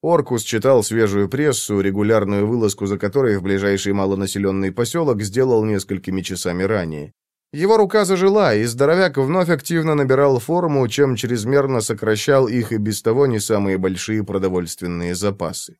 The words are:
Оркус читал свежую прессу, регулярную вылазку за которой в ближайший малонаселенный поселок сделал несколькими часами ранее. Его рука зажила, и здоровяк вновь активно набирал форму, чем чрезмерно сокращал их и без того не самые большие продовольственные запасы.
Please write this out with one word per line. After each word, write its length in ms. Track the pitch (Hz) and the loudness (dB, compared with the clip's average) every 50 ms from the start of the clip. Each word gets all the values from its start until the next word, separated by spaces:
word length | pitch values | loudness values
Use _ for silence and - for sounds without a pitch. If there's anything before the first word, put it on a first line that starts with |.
Оркус 400 | - 156 170 165 127 - 127 117 | 0 2 2 2 2 0 -4 -4
читал 400 | - - - 113 92 131 135 120 | -4 -2 -4 0 2 4 4 4
свежую 460 | 104 - 110 113 113 101 98 101 101 90 | 2 0 0 0 2 2 2 0 -2 0
прессу, 520 | 98 95 - 151 127 - - - 104 98 | -2 0 0 0 0 -2 -4 -2 0 0
регулярную 680 | 95 98 95 101 104 104 113 110 101 98 104 101 101 | 0 0 0 0 2 2 2 2 2 0 0 0 0
вылазку 400 | 104 123 120 110 101 95 - 104 | 0 0 0 0 0 -2 -2 -4
за 120 | 98 101 95 | -4 -4 -2
которой 380 | - 101 - 139 135 117 104 | -4 -2 0 2 2 2 0
в 60 | 98 | 0
ближайший 500 | 87 98 98 98 98 101 98 95 - 98 | 0 -2 -2 0 0 0 0 0 0 -2
малонаселенный 800 | 98 101 95 98 98 95 98 92 - 101 98 98 95 98 98 95 | 0 0 0 0 0 -2 -4 -4 -4 -2 -2 0 0 0 -2 -4
поселок 500 | 92 - 120 113 - 170 165 143 120 101 | -2 -4 -4 -2 -2 -2 0 0 0 0
сделал 420 | 107 98 95 123 131 131 120 110 107 | -2 -4 0 0 2 4 2 2 2
несколькими 580 | 110 107 95 95 - 101 90 - - 95 95 | 0 -2 -2 -2 -4 -8 -6 -6 -4 -6 -4
часами 400 | 87 - 95 87 - 90 87 90 | -4 -6 -8 -6 -4 -4 -2 -2
ранее. 500 | 95 98 110 101 87 80 78 76 73 - _ _ _ _ _ _ _ _ - | -2 0 0 -2 -2 -4 -8 -10 -12 -14 _ _ _ _ _ _ _ _ -6
Его 220 | 147 170 196 226 | -4 2 2 4
рука 280 | 220 208 185 - 214 202 | 4 4 2 2 0 2
зажила, 480 | 185 190 180 185 196 196 214 196 143 | 2 0 2 2 4 4 4 4 4
и 120 | 110 104 110 | 2 2 0
здоровяк 520 | 120 117 123 139 147 165 185 190 175 131 | -2 0 0 2 2 4 2 2 0 2
вновь 320 | 139 135 131 165 185 180 165 | 0 0 0 2 0 2 0
активно 460 | 175 139 - - 170 165 156 160 151 | 0 -2 -2 -4 -2 -2 0 0 0
набирал 460 | 147 139 127 131 135 143 139 135 123 | 0 2 2 4 4 4 4 2 2
форму, 480 | 107 - 165 180 175 165 147 139 127 113 | 0 0 -2 0 0 0 0 0 0 0
чем 260 | - - 143 135 123 | 2 2 2 2 2
чрезмерно 680 | 107 - 117 123 117 104 117 139 143 135 135 131 117 | -2 -2 -4 -4 -4 -2 2 2 2 2 2 0 -2
сокращал 680 | 110 - 113 110 - 110 110 107 - - 139 135 131 110 | -2 -2 -4 -2 0 0 0 0 2 2 4 4 4 2
их 240 | 117 123 113 107 | 0 -2 -2 -2
и 60 | 117 110 | -2 -2
без 220 | 104 113 107 - | -2 -2 -4 -2
того 260 | - 113 113 131 143 | -2 0 2 2 2
не 120 | 135 117 107 | 2 2 -2
самые 400 | - - 113 101 101 98 95 95 | -2 0 0 0 2 0 0 0
большие 460 | 92 95 95 90 - - 107 107 104 | 0 -2 -2 -4 -6 -4 -4 -4 -4
продовольственные 920 | 101 98 95 95 95 92 90 87 82 - - 90 90 87 85 87 87 90 | -4 -4 -2 -2 0 -2 -2 -4 -6 -10 -8 -8 -6 -6 -4 -4 -6 -4
запасы. 600 | 87 101 104 98 101 87 80 - - - - - _ | -2 -4 -4 -4 -4 -8 -8 -8 -10 -14 -16 -18 _